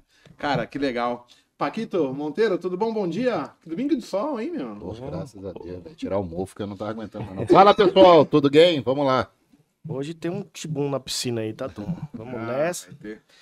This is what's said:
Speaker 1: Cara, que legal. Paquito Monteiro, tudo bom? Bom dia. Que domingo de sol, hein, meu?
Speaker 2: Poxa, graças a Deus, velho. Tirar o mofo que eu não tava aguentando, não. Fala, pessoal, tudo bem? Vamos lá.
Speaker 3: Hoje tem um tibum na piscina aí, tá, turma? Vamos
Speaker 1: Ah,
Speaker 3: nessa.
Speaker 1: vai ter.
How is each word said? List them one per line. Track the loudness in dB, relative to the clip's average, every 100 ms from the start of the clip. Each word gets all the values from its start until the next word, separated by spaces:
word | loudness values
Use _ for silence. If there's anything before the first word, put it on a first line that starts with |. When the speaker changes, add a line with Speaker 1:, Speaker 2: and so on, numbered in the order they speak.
| _ _ -20 -8
Speaker 1:
Cara, | -4 -2 -4
que | -4
legal. | -4 -2 -4 -4 -12 _ _ -6
Paquito | -6 -6 -4 -2 -2
Monteiro, | -2 -6 0 0 0
tudo | -4 -4
bom? | -4
Bom | -2 -4
dia. | -2 -2 -2 -6 _
Que | -12
domingo | -4 -2 -2
de |
sol, | -2 -4 -4 -4
hein, | -6
meu? | -8 -10 -10
Speaker 2:
Poxa, | -12 -10 -10
graças | -10 -10 -12 -12
a |
Deus, | -12 -12 -14
velho. | -16 -10
Tirar | -4 -4
o |
mofo | -4 -6 -8 -6
que |
eu | -8
não | -8
tava | -8
aguentando, | -8 -10 -10 -10 -4
não. | 4
Fala, | 8 8
pessoal, | 8 6 8 10 10 6
tudo | 4 4
bem? | 6 6 4
Vamos | -2 0 2
lá. | 0 -2 _ _ _ _ _ -10
Speaker 3:
Hoje | -8 -8 -8
tem | -8
um | -8
tibum | -12 -12 -8 -4 -4
na | -4
piscina | -6 -6 -4 -4
aí, | -4
tá, | -6 -10
turma? | -10 -10 -8 -10
Vamos | -12 -12 -10
Speaker 1:
Ah, | -6
Speaker 3:
nessa. | -4 -4 -4 -14
Speaker 1:
vai | -18
ter. | -16 -16 _ _